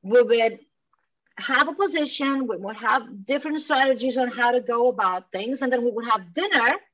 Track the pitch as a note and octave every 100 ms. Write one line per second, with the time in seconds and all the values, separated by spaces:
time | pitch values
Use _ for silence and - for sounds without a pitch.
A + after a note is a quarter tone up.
0 | F#3+ A#3+ A3+ A#3 A3+ A3 _ _ _ _
1 | _ _ _ - - C4 D4 E4 G4 D#4
2 | D4 - C#4 C4+ B3 F3+ G3 G#3+ A3+ C4+
3 | A3+ G3 G3 C#4 D4+ D4+ D4+ C#4 C4+ B3
4 | B3+ B3 B3 A#3 A#3+ B3 B3 A#3 B3 A3
5 | G3 F3+ - F#3 A3 C4 C4 A#3+ A#3+ A3
6 | A#3 A3 F3+ - G4 E4+ A#3 F#4 _